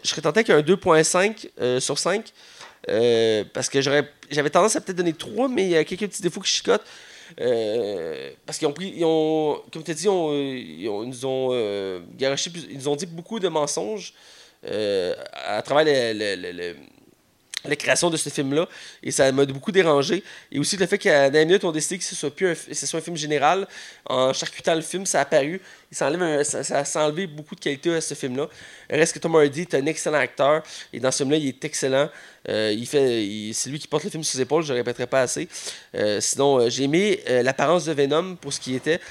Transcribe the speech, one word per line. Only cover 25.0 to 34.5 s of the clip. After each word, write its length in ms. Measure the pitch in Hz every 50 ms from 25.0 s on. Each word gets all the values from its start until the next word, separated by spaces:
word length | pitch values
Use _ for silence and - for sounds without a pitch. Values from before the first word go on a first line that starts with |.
| 196
ça 140 | - - 147
a 20 | 143
apparu. 380 | - 165 147 139 151 175 190 - - - - _ _
Et 40 | -
ça 120 | - -
enlève 140 | 139 160 180
un, 220 | 180 160 151 139 147
ça, 180 | - 151 113 139
ça, 220 | - - 139 143
ça 160 | - - 160
a 60 | 151
enlevé 200 | 151 151 175 196
beaucoup 280 | 165 147 151 147 - 196
de 40 | -
qualité 340 | - 156 139 135 - 170 170
à 60 | 160
ce 140 | 156 - 147
film-là. 340 | - 147 131 123 135 156 160 - - - - - - - -
Reste 240 | - 147 165 156 -
que 60 | 151
Tom 160 | - 165 160
Hardy 260 | 156 147 143 131 160
est 120 | 180 - 165
un 100 | 139 135
excellent 320 | 156 151 - - 175 156 143
acteur. 440 | 127 123 - - 135 143 151 160 - - - - - - -
Et 80 | 120
dans 100 | 120 131
ce 60 | -
film-là, 180 | - 143 131 151
il 140 | 160 147 135
est 160 | 123 - -
excellent. 440 | 147 - - 147 135 131 135 147 165 - - - - - _ -
Euh, 260 | - 98 107 107 107 107
il 140 | 113 120
fait, 380 | - 147 143 135 127 117 113 107
il, 280 | 98 107 107 104 110 113
c'est 160 | - - 127
lui 80 | 143
qui 120 | 147 - -
porte 160 | 143 151 156
le 40 | 208
film 140 | - 160 151
sur 140 | - -
ses 40 | 131
épaules, 220 | 127 -